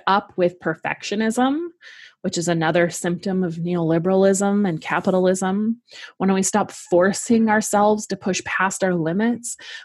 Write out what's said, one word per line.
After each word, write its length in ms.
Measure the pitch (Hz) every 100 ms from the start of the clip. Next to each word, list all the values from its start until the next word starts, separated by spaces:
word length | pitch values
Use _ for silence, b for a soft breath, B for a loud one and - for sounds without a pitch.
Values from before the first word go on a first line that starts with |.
| -
up 280 | 196 208 -
with 240 | 175 175
perfectionism, 1080 | 170 160 147 147 - 208 220 226 262 294 339 - B B B B
which 160 | 180 175
is 100 | 170
another 440 | 165 160 170 170
symptom 520 | - 175 175 202 185
of 120 | 180
neoliberalism 1120 | 165 170 175 160 165 175 190 196 196 202 202 202
and 140 | 156
capitalism. 960 | - 160 190 185 185 185 190 196 214 233 B B B B
When 120 | 190
we 80 | 190
stop 280 | 196 214 185
forcing 800 | - - 175 190 190 - 226 220
ourselves 580 | 214 - 202 208 214 -
to 100 | 196
push 260 | 208 185
past 400 | - - 185 -
our 100 | 190
limits, 600 | 180 156 180 226 240 - - B B